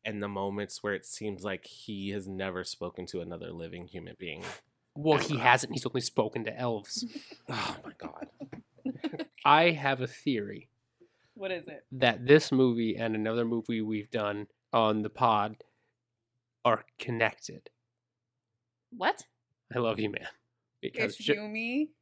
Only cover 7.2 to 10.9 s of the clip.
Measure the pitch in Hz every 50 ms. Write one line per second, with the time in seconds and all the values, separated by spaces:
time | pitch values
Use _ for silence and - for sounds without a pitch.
7.2 | - - - - _ - 120 113 - - - - - - - _ - - 80 80
8.2 | - - _ _ 285 269 - - - _ _ - _ 262 254 - - 302 - -
9.2 | 311 - _ - - 135 143 156 165 175 165 147 139 135 135 127 127 123 - -
10.2 | - 147 131 110 101 101 101 - - _ _ _ _ _